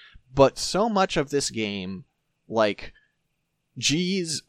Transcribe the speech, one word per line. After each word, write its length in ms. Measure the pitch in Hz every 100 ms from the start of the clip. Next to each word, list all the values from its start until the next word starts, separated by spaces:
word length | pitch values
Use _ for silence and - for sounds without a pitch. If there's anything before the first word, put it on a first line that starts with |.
| - - _
But 240 | 131 135 -
so 300 | - 180 233
much 300 | 202 190 165
of 140 | 139
this 180 | 143 -
game, 560 | 113 104 101 92 95 - _ _ _ -
like, 460 | 110 107 98 - - _ _ _ _ _ _ _ 127
G's, 640 | - 156 180 190 165 147